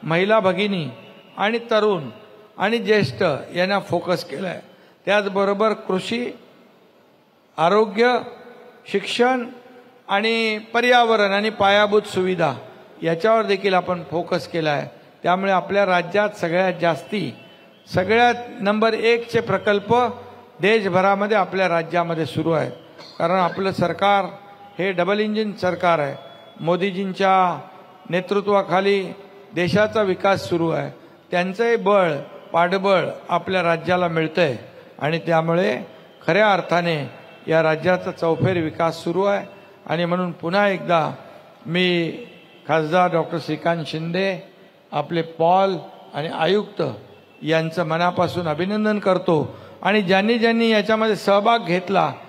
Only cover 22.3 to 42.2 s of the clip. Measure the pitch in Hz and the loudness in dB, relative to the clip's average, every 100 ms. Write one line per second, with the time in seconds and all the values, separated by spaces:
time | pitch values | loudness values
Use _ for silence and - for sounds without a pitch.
22.3 | - 156 156 135 123 - - - - 170 | -2 -2 -2 -2 -8 -20 -20 -20 -4 0
23.3 | 185 175 165 196 - 175 - 196 202 180 | 2 0 0 -4 0 -2 2 2 2 0
24.3 | - - - - - 185 180 175 208 214 | -8 -20 -20 -20 -6 -4 0 0 0 0
25.3 | 214 214 196 180 175 180 165 143 135 - | -2 -4 -2 -4 0 2 2 0 -6 -16
26.3 | - - - 156 175 196 185 196 185 190 | -20 -20 -8 -2 0 0 -4 -6 -2 2
27.3 | 190 180 151 - - - - - 170 180 | 4 2 -2 -10 -20 -20 -20 -6 -4 -2
28.3 | 196 190 202 151 175 196 202 185 - - | -2 2 0 2 0 2 0 -2 -12 -18
29.3 | - - - 175 175 214 214 208 180 196 | -20 -12 -4 0 2 2 2 0 0 0
30.3 | 190 - 175 165 151 143 - - - _ | 0 0 -2 0 -2 -6 -10 -20 -20 _
31.3 | 175 180 190 233 233 190 202 180 143 143 | -2 -2 0 0 2 2 4 4 0 -8
32.3 | - - 165 175 190 190 190 131 - - | -18 -4 0 2 2 2 2 2 -6 -4
33.3 | 175 175 185 170 165 151 180 175 165 156 | -4 -2 -2 0 0 0 0 0 0 -2
34.3 | 160 165 113 - - - - 151 160 160 | 2 0 0 -10 -20 -20 -6 -2 -2 0
35.3 | 165 160 170 196 - 202 - - - - | 0 2 0 0 -2 -6 -18 -20 -10 0
36.3 | 180 214 190 - 170 170 156 135 - - | 4 4 2 2 0 0 -2 -6 -12 -20
37.3 | - - 160 156 156 160 185 185 165 165 | -16 0 2 2 2 0 0 -2 -4 -2
38.3 | 160 185 180 156 - 165 156 - 170 202 | 0 0 0 -2 -2 -2 -2 -4 0 0
39.3 | 202 196 - - - - 160 170 175 180 | 0 -4 -18 -20 -20 -6 -4 -2 -2 -2
40.3 | 160 165 190 208 190 156 170 147 135 - | -6 -2 2 2 0 0 0 0 -6 -16
41.3 | - - - - 170 180 175 165 - | -20 -20 -18 -6 0 2 0 -2 -6